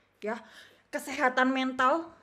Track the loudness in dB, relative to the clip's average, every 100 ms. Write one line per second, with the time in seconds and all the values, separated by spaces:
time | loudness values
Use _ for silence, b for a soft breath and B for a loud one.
0 | b _ -8 -8 B B B B B -10
1 | -8 0 0 2 2 2 -2 2 2 2
2 | -2 -16